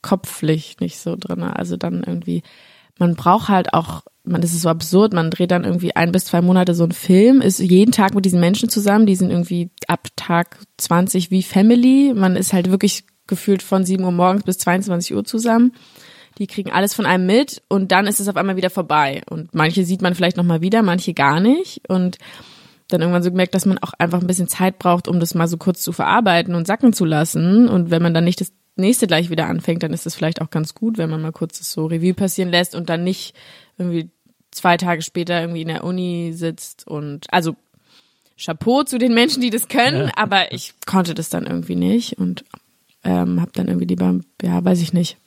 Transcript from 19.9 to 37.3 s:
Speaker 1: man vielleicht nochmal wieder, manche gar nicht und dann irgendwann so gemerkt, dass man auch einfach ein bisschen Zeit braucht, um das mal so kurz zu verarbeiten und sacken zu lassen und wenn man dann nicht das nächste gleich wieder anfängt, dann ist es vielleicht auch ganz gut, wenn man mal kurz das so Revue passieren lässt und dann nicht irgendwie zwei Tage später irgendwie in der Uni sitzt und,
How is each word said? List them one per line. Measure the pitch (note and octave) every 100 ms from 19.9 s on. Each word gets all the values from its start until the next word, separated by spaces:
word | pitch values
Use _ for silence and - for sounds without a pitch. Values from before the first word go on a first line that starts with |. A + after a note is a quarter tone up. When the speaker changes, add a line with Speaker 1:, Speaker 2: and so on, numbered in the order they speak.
| F#3+
Speaker 1:
man | F3+ F3
vielleicht | F3 F3+
nochmal | F3 E3
wieder, | F3+ G3+
manche | G#3 F3 F#3+
gar | F3 C#3 D3+
nicht | G#3 D4+ F#4+ - -
und | F#3 F3+ - - - - - - _ _
dann | F3+
irgendwann | E3 F3+
so | F3+
gemerkt, | F3+ F#3 G3
dass | G3
man | F#3
auch | - -
einfach | E3+ F3
ein | F3+
bisschen | F3+ F3
Zeit | - F#3 F#3
braucht, | F3+ F3 -
um | F3
das | E3
mal | E3+ E3
so | E3+
kurz | - F3
zu | -
verarbeiten | E3+ - A3 G#3+ E3+ E3+ F3
und | E3+
sacken | G#3+ B3+
zu | G#3+ E3
lassen | D#3 E3 D#3 E3+ G#3 A#3+
und | G3 E3+
wenn | E3
man | E3+
dann | E3 E3+
nicht | F3+
das | F#3+ _ _ -
nächste | F#3+ B3 G3+
gleich | D#3+ E3+
wieder | E3 D#3+
anfängt, | E3 - E3
dann | E3
ist | D#3+ -
es | -
vielleicht | D#3+ E3+
auch | D#3+
ganz | D#3+ D#3
gut, | - A3 A3
wenn | D#3+
man | D#3+
mal | D#3
kurz | D#3+ D#3+ -
das | -
so | - D#3+
Revue | E3 F3
passieren | F3+ G3 - F3+
lässt | F3 F3+ -
und | E3+
dann | E3
nicht | F3 F#3+ - _ - - _ _
irgendwie | F3+ E3+ E3 _ _ _ _
zwei | - F#3 F3
Tage | F3+ E3
später | D#3+ - E3+ F3
irgendwie | E3 E3+
in | E3
der | D#3+
Uni | - F#3 F3+ E3+ E3+
sitzt | E3 E3 E3 - - -
und, | D3+ D3 C#3+ -